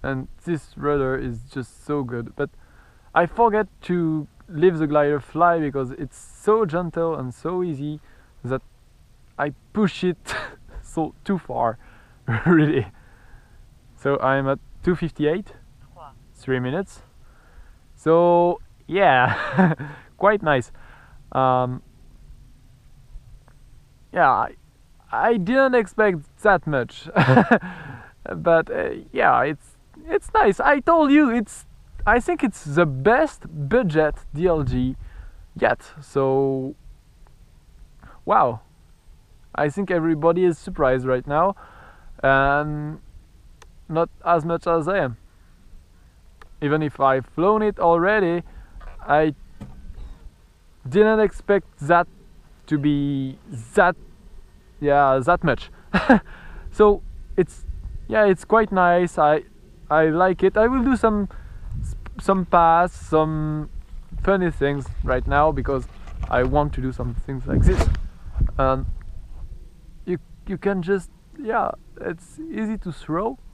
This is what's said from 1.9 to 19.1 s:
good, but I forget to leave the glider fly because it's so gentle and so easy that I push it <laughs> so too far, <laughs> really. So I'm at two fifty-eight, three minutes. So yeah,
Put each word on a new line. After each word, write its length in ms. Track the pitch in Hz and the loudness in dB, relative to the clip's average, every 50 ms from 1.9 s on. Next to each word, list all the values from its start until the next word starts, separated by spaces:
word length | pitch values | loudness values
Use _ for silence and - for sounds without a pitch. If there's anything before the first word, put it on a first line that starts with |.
| 147 147 135 | -4 -4 -4
good, 300 | 120 120 120 117 - - | -6 -8 -10 -10 -10 -6
but 120 | - 143 139 - - - _ - - - - _ _ _ - - | -8 -8 -8 -8 -20 -20 _ -20 -20 -20 -20 _ _ _ -2 0
I 120 | 165 175 | 0 0
forget 420 | 165 - - 233 233 202 214 214 - _ _ | 0 2 2 2 2 4 0 -2 -4 _ _
to 480 | - - 180 175 165 160 156 156 147 - _ - - | -6 -4 -2 0 0 0 -2 -4 -6 -8 _ -20 -20
leave 300 | - 175 147 165 190 175 | -14 -2 2 2 2 4
the 100 | 156 156 | 2 -2
glider 320 | 143 147 151 147 143 147 143 | 0 2 2 2 2 0 -2
fly 400 | - - - 156 170 175 170 165 | -6 -8 0 2 2 2 4 2
because 320 | 156 143 135 139 131 123 | -2 -4 -4 -6 -6 -6
it's 260 | 135 - 180 - - | -8 -12 -12 -14 -14
so 460 | - - - - - - 208 214 220 220 | -20 -20 -20 -20 -4 0 2 2 2 2
gentle 500 | 165 147 175 180 165 - 165 165 165 160 | 0 -2 -4 -4 -4 -4 -4 -4 -4 -4
and 180 | 143 131 127 120 | -6 -8 -10 -12
so 300 | - - 165 180 180 180 | -10 -8 -6 -4 -4 -4
easy 360 | 175 151 131 143 151 151 147 - - - - - _ _ - | -4 -6 -6 -8 -10 -10 -10 -14 -20 -20 -20 -20 _ _ -14
that 200 | - 123 131 131 - - _ _ _ _ _ _ _ _ _ _ - - _ | -8 -6 -6 -6 -6 -12 _ _ _ _ _ _ _ _ _ _ -20 -20 _
I 140 | - 143 147 135 - _ _ - | -6 -6 -6 -6 -12 _ _ -2
push 320 | 214 214 175 - - 185 | 0 0 0 0 -2 -4
it 280 | 180 165 - - - - - - - - | -4 -4 -4 -10 -12 -10 -10 -10 -12 -16
<laughs> 260 | - - - - - | -20 -20 -18 -18 -18
so 320 | - - - 170 160 - - - - | -18 -10 -6 -6 -6 -6 -8 -12 -4
too 120 | - 196 | -4 -4
far, 400 | 170 - - 123 123 123 113 113 - - - - - - _ | -4 -4 -8 -4 -2 -2 -2 -4 -6 -16 -20 -20 -20 -20 _
<laughs> 360 | - _ _ - 117 107 - | -20 _ _ -4 -4 -2 2
really. 420 | 160 175 160 156 147 156 135 101 - - - - - - - - - - - - _ - - - - - - _ - - | 4 4 4 4 4 2 -2 -2 -4 -12 -20 -20 -20 -20 -20 -20 -20 -20 -20 -20 _ -20 -20 -20 -20 -20 -20 _ -20 -20
So 200 | - - 139 139 - | -6 -2 -2 -2 0
I'm 260 | - 131 135 139 135 | 0 0 0 0 0
at 120 | 135 139 - - - - - - | -2 -4 -4 -6 -20 -20 -4 -2
two 120 | 180 180 | -2 -2
fifty-eight, 560 | - 175 160 - - 147 147 160 196 - - - - - - - - - - - 180 156 143 - - - - - | -2 -4 -8 -4 -2 -2 -2 -2 -2 -6 -12 -20 -20 -20 -20 -20 -20 -20 -20 -20 -20 -20 -20 -20 -20 -20 -20 -20
three 280 | - - - 131 127 | -16 -6 -4 -4 -2
minutes. 400 | 127 127 139 185 202 - - - - _ _ - - - - - _ - - - - - - _ _ _ - | -2 -4 -4 -6 -6 -8 -14 -20 -20 _ _ -20 -20 -20 -20 -20 _ -20 -20 -20 -20 -20 -20 _ _ _ -20
So 680 | - - 156 165 170 175 175 175 170 175 175 175 - - - - - - | -6 0 4 4 6 6 6 6 4 4 2 0 -4 -8 -20 -20 -20 -12
yeah, 880 | - 156 196 196 165 | -6 0 4 4 6